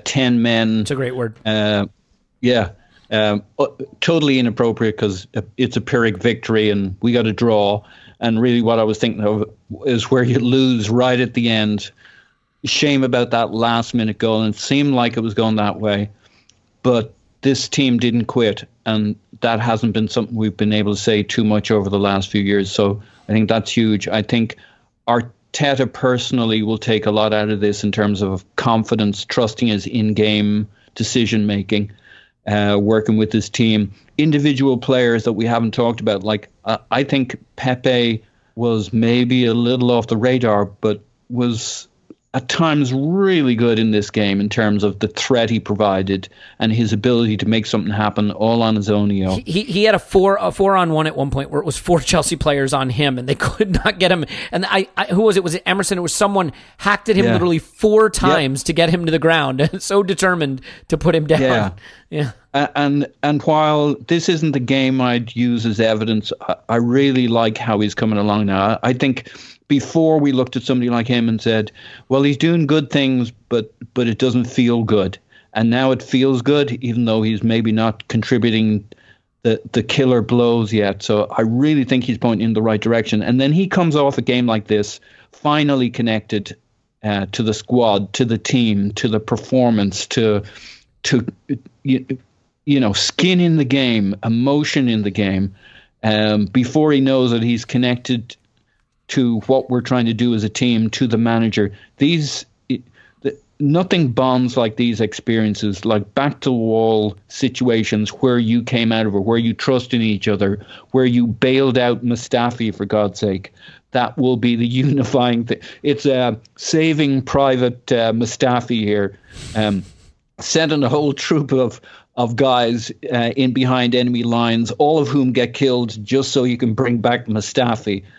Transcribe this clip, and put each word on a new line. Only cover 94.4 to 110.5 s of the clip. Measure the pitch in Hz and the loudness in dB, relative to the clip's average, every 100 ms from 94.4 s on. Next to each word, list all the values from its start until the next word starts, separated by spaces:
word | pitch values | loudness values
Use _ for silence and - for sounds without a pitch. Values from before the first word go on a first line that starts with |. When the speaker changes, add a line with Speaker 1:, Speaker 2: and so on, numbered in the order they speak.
| 131 147 147 151 127 | 2 0 0 0 0
Speaker 1:
in | 110 | 0
the | 101 | -2
game, | 98 98 95 98 95 - - _ _ | -2 0 0 -2 -6 -20 -20 _ _
um, | 110 107 107 107 98 | -2 2 2 0 0
before | 127 123 156 151 | 0 0 2 4
he | 143 | 4
knows | 135 131 127 | 2 2 2
that | 117 | 0
he's | 113 117 | 0 -2
connected | - 127 123 123 - 120 107 - _ _ _ _ _ _ - | -2 0 0 0 -2 -6 -6 -18 _ _ _ _ _ _ -6
to | - 123 113 | 0 0 0
what | - 131 - | 0 0 0
we're | 123 | -2
trying | 120 123 117 | 0 0 0
to | |
do | 117 123 | 0 0
as | 110 | 0
a | 104 | -2
team, | - 123 113 110 | -2 0 2 0
to | - 123 | -2 -2
the | 113 | 0
manager. | 117 117 113 110 98 - - - | 2 2 0 0 -2 -4 -14 -2
These, | 143 170 143 - - _ - | 0 0 -2 -8 -14 _ -8
it, | 123 - _ _ _ | -8 -10 _ _ _
the, | 139 - _ - | -8 -8 _ -4
nothing | 147 165 185 185 143 | 0 0 2 0 2
bonds | 117 131 127 127 127 | 2 2 2 0 0
like | 113 117 | -2 0
these | 120 113 | 0 0
experiences, | 107 - - 113 107 101 107 95 | -2 -4 -2 0 0 0 -4 -2
like | 113 107 95 | 0 -2 -2
back | - 143 139 | -2 -2 -2
to | 139 | -2
the | |
wall | 123 113 110 113 110 104 101 - | 0 0 2 2 2 0 -4 -14
situations | - 131 127 127 113 107 107 107 | -4 -4 0 0 2 0 -2 -2
where | - 127 120 | 0 0 2
you | 110 120 | 2 0
came | 120 120 113 | 0 0 2
out | 113 110 | 0 0
of | |
it, | 101 | 0
where | 98 117 | 0 0
you | 113 | 0
trust | 107 - 127 123 | -2 0 -2 0
in | 123 | -2
each | 110 101 - | 0 -2 -2
other, | 101 101 | 0 -2